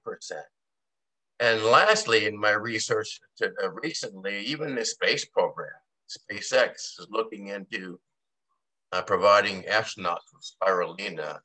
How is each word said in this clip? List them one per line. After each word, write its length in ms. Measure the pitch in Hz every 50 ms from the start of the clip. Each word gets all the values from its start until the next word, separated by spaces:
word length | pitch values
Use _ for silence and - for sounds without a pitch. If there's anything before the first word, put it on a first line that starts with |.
| -
percent. 420 | - 98 - - - 87 76 73 - _ _ _ _ _ _ _ _ _ _ _ _ _ _ _ _ _ -
And 240 | 120 117 113 110 107
lastly, 640 | 113 123 - - 214 214 - - 120 113 110 104
in 120 | 107 107 104
my 120 | 104 104
research 680 | 104 104 107 117 110 110 - - 117 107 107 - - - _ _ _
to, 140 | - 113 95 90 101 98
uh, 60 | 92
recently, 680 | 92 92 - 160 156 - - 113 98 95 92 101 101 101
even 340 | 104 127 151 156 147 143 131
the 100 | 117 110
space 400 | - - - - - 135 - -
program, 460 | - - 101 90 - - - - - - - _ _ _ _ _ -
SpaceX, 880 | - - _ - 101 104 - - 127 127 117 - - - - - - 90
is 80 | 90 -
looking 400 | 104 113 110 113 113 101 98 98
into, 500 | 101 101 95 - 113 98 92 92 90 - _ _ _ _ _ _ _ _ _ _ _ _ _ _ _ _ _ _
uh, 100 | 92 92
providing 600 | - - 98 90 92 101 101 104 98 101 95 92 85
astronauts 640 | 87 101 110 110 - - 104 92 87 82 - - _ _
with 160 | _ - -
spirulina 880 | - - 92 95 92 90 87 82 85 92 101 101 85 78 76 76 76 -